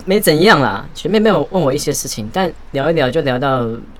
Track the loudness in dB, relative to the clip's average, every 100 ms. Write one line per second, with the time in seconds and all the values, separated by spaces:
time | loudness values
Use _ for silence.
0 | 2 0 2 4 6 4 2 -2 -8 -8
1 | 0 2 4 2 0 0 0 0 -2 -4
2 | -6 -8 -6 -2 -2 -4 -8 -2 0 2
3 | 0 0 0 0 0 0 -2 -6 -12 -18